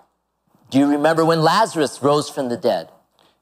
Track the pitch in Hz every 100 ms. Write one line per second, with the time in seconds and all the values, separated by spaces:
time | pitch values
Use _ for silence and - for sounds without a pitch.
0 | _ _ _ _ _ _ - 131 143 147
1 | 151 165 160 165 160 185 190 160 139 -
2 | 139 147 143 - 131 120 120 92 82 _
3 | _ _ _ _